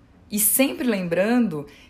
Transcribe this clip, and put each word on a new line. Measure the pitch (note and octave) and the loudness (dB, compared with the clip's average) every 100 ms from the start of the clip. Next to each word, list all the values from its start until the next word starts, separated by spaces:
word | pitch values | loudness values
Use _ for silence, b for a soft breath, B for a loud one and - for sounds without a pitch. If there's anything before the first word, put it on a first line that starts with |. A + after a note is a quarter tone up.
| _ - - | _ -20 -8
E | G#3 | -2
sempre | G#3 - C#4 F#4 B3 | 0 2 0 0 -2
lembrando | G3+ F3 E3+ G#3 B3 A3 D3+ C#3 B B | -2 -2 0 2 2 0 -2 -10 B B